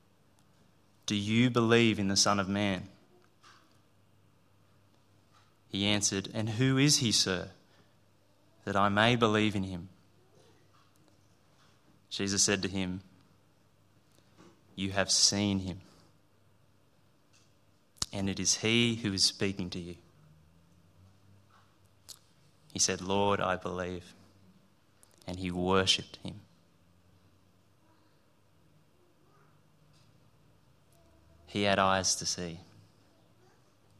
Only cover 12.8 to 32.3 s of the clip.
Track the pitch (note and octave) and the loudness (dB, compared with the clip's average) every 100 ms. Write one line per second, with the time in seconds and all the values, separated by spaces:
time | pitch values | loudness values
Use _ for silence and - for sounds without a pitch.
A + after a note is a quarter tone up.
12.8 | F#2 F#2 - - - _ _ _ _ _ | -4 -6 -12 -20 -20 _ _ _ _ _
13.8 | _ _ _ _ _ - - _ _ - | _ _ _ _ _ -20 -20 _ _ -8
14.8 | F#2+ F#2+ F#2 - - G2+ G#2 G2 F#2 F#2+ | -4 -2 0 2 2 2 0 0 -4 -10
15.8 | - - - _ _ _ _ _ _ _ | -14 -20 -20 _ _ _ _ _ _ _
16.8 | _ _ _ _ _ _ _ _ _ _ | _ _ _ _ _ _ _ _ _ _
17.8 | _ - - G2+ G2 F#2+ F2+ - A2 A#2 | _ -12 -8 -4 -4 -2 -2 0 2 2
18.8 | A#2+ A2+ A2+ F#2+ - - G2+ F#2+ F2+ F#2 | 2 0 -2 0 0 0 -4 -4 -8 -8
19.8 | E2+ E2+ - - - - - _ _ _ | -12 -16 -20 -20 -20 -20 -20 _ _ _
20.8 | _ - - - - - _ - _ _ | _ -20 -20 -20 -20 -20 _ -20 _ _
21.8 | _ _ - - _ _ _ _ - - | _ _ -20 -20 _ _ _ _ -10 -2
22.8 | - F#2 F2+ G2+ G2+ G2 F#2 F#2 F2+ F2+ | -2 -2 -2 0 2 2 0 -2 -6 -6
23.8 | F2+ F2+ - - - - - - _ _ | -6 -8 -14 -20 -20 -20 -20 -20 _ _
24.8 | _ _ - _ - F2+ F#2 F2 F2+ F#2+ | _ _ -20 _ -14 -8 -6 -4 2 2
25.8 | F#2+ - - - - G#2 - _ _ _ | 2 0 -2 -16 -14 -14 -18 _ _ _
26.8 | _ _ _ - _ _ _ _ _ _ | _ _ _ -20 _ _ _ _ _ _
27.8 | _ _ _ _ _ _ _ _ _ _ | _ _ _ _ _ _ _ _ _ _
28.8 | _ _ _ _ _ _ _ _ _ _ | _ _ _ _ _ _ _ _ _ _
29.8 | _ - _ - _ _ _ _ _ _ | _ -20 _ -20 _ _ _ _ _ _
30.8 | _ - _ _ - - - G#2 G2+ G2 | _ -20 _ _ -20 -20 -8 0 2 4
31.8 | F#2+ F#2+ F2+ - E2+ | 4 2 0 -2 -4